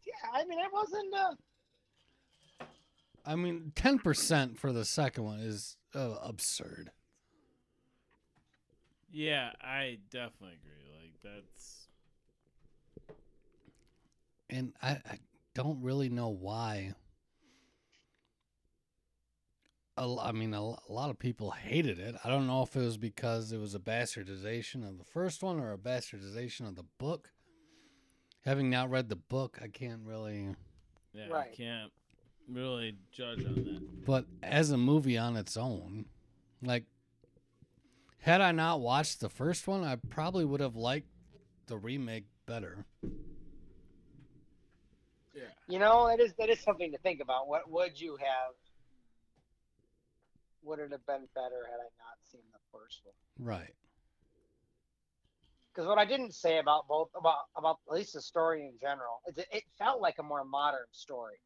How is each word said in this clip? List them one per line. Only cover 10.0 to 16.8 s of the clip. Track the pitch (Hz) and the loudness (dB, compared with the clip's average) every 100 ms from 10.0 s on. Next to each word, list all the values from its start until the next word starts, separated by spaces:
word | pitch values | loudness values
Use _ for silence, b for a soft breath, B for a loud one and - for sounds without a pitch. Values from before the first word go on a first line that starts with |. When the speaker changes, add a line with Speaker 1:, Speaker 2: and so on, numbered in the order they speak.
| 98 | -10
Speaker 3:
definitely | 127 120 - 95 82 | -8 -8 -10 -20 -20
agree. | 73 73 71 76 | -20 -20 -20 -20
Like, | 82 78 | -20 -20
that's | 101 104 95 - - - - _ _ _ _ _ _ _ - _ _ - - - - - _ _ - _ _ _ _ _ _ _ _ | -18 -18 -20 -20 -20 -20 -20 _ _ _ _ _ _ _ -20 _ _ -20 -20 -20 -20 -20 _ _ -20 _ _ _ _ _ _ _ _
Speaker 2:
And | 131 127 - | -6 -6 -4
I, | 127 | -4
I | 143 - - - _ _ - | -4 -6 -14 -16 _ _ -4
don't | 131 147 | -2 -2
really | 127 135 135 | -2 0 0
know | 120 117 | 0 -2
why. | 101 92 110 113 104 | -4 -4 -4 -2 -4